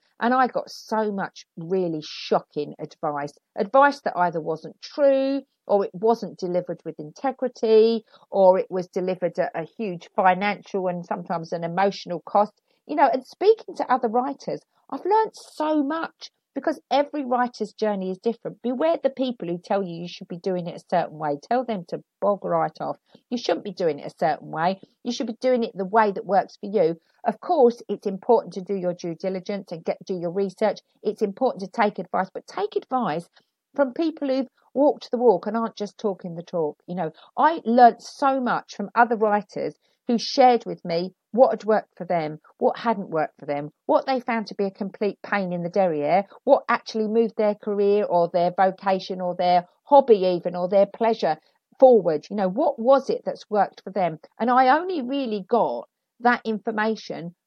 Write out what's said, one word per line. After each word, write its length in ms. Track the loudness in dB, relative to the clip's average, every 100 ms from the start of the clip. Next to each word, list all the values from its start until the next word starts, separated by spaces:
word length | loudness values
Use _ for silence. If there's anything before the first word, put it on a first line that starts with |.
| _ -4
and 140 | 0
I 140 | 2 2
got 220 | -2 -8
so 400 | -12 -6 -2 -2
much 360 | -4 -6 -10 -20 -14
really 460 | -4 -2 -2 -4
shocking 720 | -8 -14 -2 -2 -2 -8 -8 -10
advice, 540 | -14 -8 -6 -6 -8 -12 _ -6
advice 460 | 0 4 4 2
that 160 | -4 0
either 240 | 0 0
wasn't 400 | -4 -6 -10 -18
true, 640 | -12 0 2 4 2 -2 -6 _ -2
or 200 | 0 0
it 60 |
wasn't 460 | -2 0 0 -4 -8
delivered 420 | -4 -4 -4 -8
with 160 | -12 -12
integrity, 1040 | -14 -6 -6 -4 -6 -2 4 6 6 2 -4 _ _
or 300 | 4 6 6
it 80 | 2
was 200 | -6 -6
delivered 500 | -4 -4 -2 -4 -2
at 120 | -4 -4
a 80 | -10 -8
huge 320 | -8 -8 -8
financial 760 | 0 2 2 0 -4 -6 -4 -4
and 160 | -4 -6
sometimes 480 | -8 -6 -8 -6
an 100 | -6
emotional 580 | -4 0 0 0 -8 -10 0
cost. 260 | 2 2 _ _ _ -6
You 60 | 2
know, 140 | 2
and 160 | 2 -6
speaking 480 | 0 2 2 -2 -8
to 160 | -2
other 160 | 0 0
writers, 540 | -2 -2 -6 -8 -10 -12 _ _
I've 140 | -8
learned 300 | 0 0 0
so 500 | -6 -14 -6 -2 0
much, 480 | 0 -4 -8 -12 -20 _ _ -6
because 240 | -6 -6 -2
every 360 | 0 0 -4 -4
writer's 480 | -2 -2 -4 -8
journey 360 | -4 -2 -2 -4
is 60 | -4
different. 440 | -4 -6 -8 -8
Beware 340 | -6 -2 0 0
the 60 | -2
people 400 | -2 -4 -4 -6
who 100 | -6
tell 220 | -2 -4
you 100 | -2
you 140 | -8 -12
should 220 | -14 -14
be 80 | -8
doing 300 | -6 -4 -6
it 100 | -12
a 80 | -4
certain 280 | -2 -2 -4
way. 200 | -6 -6 -2
Tell 140 | -2 -2
them 180 | -6 -8
to 120 | -12 -12 _
bog 240 | -2 -2 -2
right 260 | -2 -2 -4
off. 180 | -10 -10 _ -20 _
You 80 | -6
shouldn't 280 | -2 -4 -4
be 80 |
doing 260 | -2 -2 -2
it 80 | -8
a 80 | -4
certain 340 | -2 -2 -6
way. 280 | -2 -2 -2 -8 _
You 80 | -8
should 160 | -6 -6
be 80 | -2
doing 240 | 0 2 0
it 60 | -4
the 80 |
way 300 | 0 2 2
that 120 | 0 0
works 300 | 0 0 -6
for 80 | -4
you. 240 | 2 2 0 _ _ -6
Of 160 | -4
course, 420 | -2 4 4 2 -6
it's 180 | -8 -6
important 460 | -4 2 2 0
to 80 | -8
do 120 | -6
your 200 | -4 -4
due 220 | -4 -8 -6
diligence 580 | -6 -6 -6 -8 -8
and 100 | -8
get, 140 | -6 -6 -6
do 80 |
your 180 | -6 -4
research. 480 | -4 -4 -2 -2 -2 -10 _
It's 180 | -8 -2
important 400 | -4 0 -2 -2 -6
to 160 | -2
take 180 | -2 -2
advice, 300 | -6 -4 -4
but 140 | -8 -12
take 300 | -8 -6 -6
advice 500 | -6 -4 -2 -4 -8 _ _ _ _ -2
from 180 | -2
people 360 | 0 -4 -2 -2
who've 180 | -2 -4 _ _
walked 380 | 2 2 2 -4
the 60 | 2
walk 280 | 4 4 0
and 120 | -4
aren't 180 | -4 -6
just 220 | -10 -6
talking 380 | -6 -4 -8 -12
the 60 |
talk. 380 | -8 -4 -4 -4 -10
You 80 | -6
know, 160 | -6 -8 -10 0
I 240 | 2 2 2
learnt 360 | 6 8 6
so 380 | -4 -4 0 0
much 360 | 0 -2 -4 -10
from 160 | -2 2
other 220 | 2 2
writers 580 | 0 0 -2 -6 -8 -8 _ _ -2
who 100 | -2
shared 460 | 0 4 6 6 0
with 180 | -10 -4
me 280 | -4 -4 -10 _
what 200 | 4 4
had 140 | 4 0
worked 320 | 0 -2 -10
for 80 | -4
them, 340 | -2 -2 -6 _ _
what 220 | -2 0
hadn't 300 | -2 -2 -4
worked 280 | -4 -4 -6
for 60 | -8
them, 240 | -6 -8 -10 0
what 200 | 0 2
they 140 | -4
found 280 | -2 -4 -4
to 80 | -4
be 100 | -6
a 60 |
complete 480 | -6 -10 -4 -6 -6
pain 300 | -4 -4 -2
in 120 | -4
the 60 | -4
derriere, 540 | 0 0 0 0 0 0 -4 2
what 180 | 2 2
actually 380 | -4 -4 -6 -2
moved 280 | 0 0 0
their 200 | -2 -2
career 500 | -4 0 2 2 2
or 240 | 0 2
their 200 | 2 0 2
vocation 640 | 0 0 -2 -2 -4 -6
or 140 | -6 -2
their 300 | 2 2 2 _
hobby 360 | 4 6 8 6
even, 360 | 6 0 -2 -4
or 120 | 0
their 160 | 4 2
pleasure 520 | 2 0 0 -2 -2 _ _ _ 6
forward. 460 | 8 8 4 0 -2
You 80 | -2
know, 120 | -2
what 300 | 0 -2 0
was 300 | 4 4 4
it 120 | -4 -4
that's 240 | -8 -4
worked 320 | 0 0 -4
for 80 | -8
them? 260 | -2 -2 -4 -12 -6
And 100 | 0
I 280 | 4 4 4
only 240 | 0 -6
really 440 | -4 -4 -4 -6 -2
got 400 | 0 0 -4 -10 _ _ _
that 200 | 0 0 -2
information 920 | -4 -2 0 -2 -4 -8 -10 -10 -14